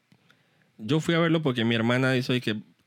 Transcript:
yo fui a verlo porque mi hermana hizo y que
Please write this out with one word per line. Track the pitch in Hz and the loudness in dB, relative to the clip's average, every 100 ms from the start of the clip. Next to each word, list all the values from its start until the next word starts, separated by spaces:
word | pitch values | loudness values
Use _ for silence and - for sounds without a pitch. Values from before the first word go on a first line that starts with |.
| _ _ _ _ _ _ _ - | _ _ _ _ _ _ _ -12
yo | 110 156 | -4 -2
fui | 156 165 | 0 0
a | |
verlo | 170 165 | 2 2
porque | 147 123 117 | 0 0 0
mi | 117 | 2
hermana | 117 123 131 131 | 2 2 2 0
hizo | 127 | 0
y | 127 | -2
que | 120 107 - _ | -2 -6 -8 _